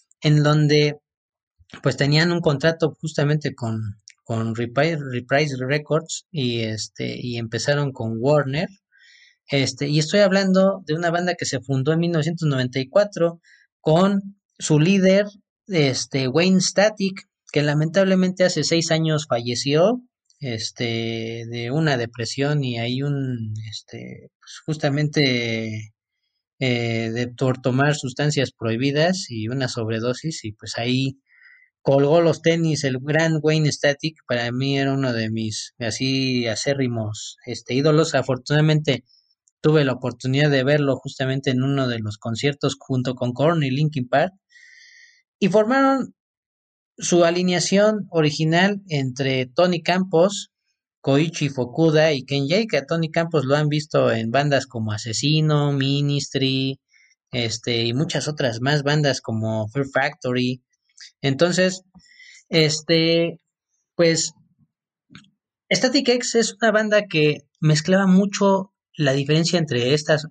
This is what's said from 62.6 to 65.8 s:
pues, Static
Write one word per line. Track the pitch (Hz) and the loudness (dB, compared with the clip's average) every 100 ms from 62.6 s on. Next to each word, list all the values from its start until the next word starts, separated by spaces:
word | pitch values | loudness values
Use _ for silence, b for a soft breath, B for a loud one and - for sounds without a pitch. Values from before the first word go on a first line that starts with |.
| 156 151 - 165 165 165 170 170 _ _ _ _ _ - | 0 0 0 2 4 2 0 -4 _ _ _ _ _ 0
pues, | 170 160 - - _ _ _ _ _ _ _ - - _ _ _ - | 2 2 -2 -10 _ _ _ _ _ _ _ -20 -20 _ _ _ -4
Static | 185 | 0